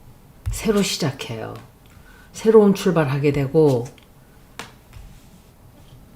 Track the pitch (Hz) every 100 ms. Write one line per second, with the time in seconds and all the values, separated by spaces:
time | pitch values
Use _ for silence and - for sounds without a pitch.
0 | - - - - - - - 202 196 -
1 | 151 131 - 113 110 113 - _ _ -
2 | - - - - 220 220 202 190 190 170
3 | 147 143 147 143 135 160 151 127 123 -
4 | _ _ _ _ - - - - - -
5 | - - - - _ _ - - - -
6 | -